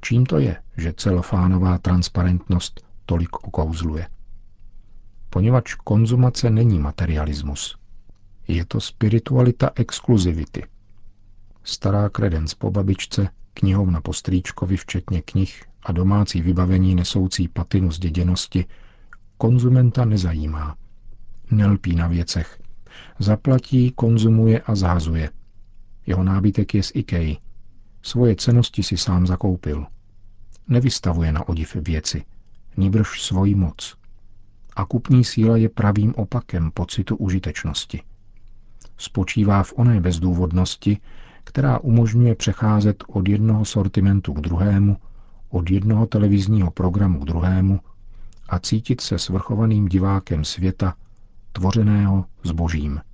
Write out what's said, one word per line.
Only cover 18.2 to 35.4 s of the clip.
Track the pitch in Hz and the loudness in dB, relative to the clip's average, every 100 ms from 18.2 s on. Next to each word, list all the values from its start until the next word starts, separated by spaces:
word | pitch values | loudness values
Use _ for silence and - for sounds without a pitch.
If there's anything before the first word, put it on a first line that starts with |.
| 87 87 - 92 90 - - - - - - _ | 0 0 -2 -4 -4 -8 -20 -20 -20 -20 -20 _
konzumenta | 113 123 123 127 123 127 | 2 4 4 4 4 2
nezajímá. | 120 107 90 80 76 76 73 - - - - - - - - | 0 2 0 -2 -4 -6 -8 -10 -18 -20 -18 -18 -16 -16 -2
Nelpí | 110 101 98 95 | 2 4 2 0
na | 85 85 | 0 2
věcech. | 85 85 - 80 - - - - - - - | 0 -2 -4 -6 -10 -16 -16 -16 -20 -20 -4
Zaplatí, | 98 107 - 131 - 131 123 | 0 2 2 0 2 2 2
konzumuje | - 117 113 110 110 110 110 | 2 2 4 4 6 6 4
a | - | 2
zhazuje. | 104 92 87 80 82 76 - - - - - - - - | 0 2 0 0 -2 -4 -8 -20 -20 -20 -20 -20 -16 -4
Jeho | 92 | 0
nábytek | 92 95 101 98 98 | 2 2 2 0 0
je | 104 | 0
z | 92 | -2
ikei. | - 110 87 80 73 - - - - - - | -4 -2 -2 -2 -4 -10 -18 -20 -20 -20 -20
Svoje | - 120 120 98 | -6 2 2 2
cennosti | - 120 120 - | 2 2 2 -2
si | 95 92 | -4 -2
sám | - 90 90 | 0 2 2
zakoupil. | 90 104 90 - 73 71 - - - - - - - - | 2 0 -2 -4 -6 -8 -14 -20 -20 -20 -20 -20 -20 -2
Nevystavuje | 120 127 - 98 85 80 | 2 2 -2 -2 0 0
na | 76 - | -2 -2
odiv | 82 78 - | -4 -4 -6
věci, | 80 80 - 76 - - - - - - | -4 -4 -4 -8 -10 -18 -20 -20 -12 -2
nýbrž | 95 107 104 - | 0 2 0 -4
svoji | - 95 98 | -4 0 2
moc. | 101 87 - - - - - - - - - - - | 2 0 -4 -18 -18 -20 -20 -20 -20 -20 -20 -14 -8
A | |
kupní | 98 120 - 127 | -4 -4 2 4
síla | 120 - | 4 2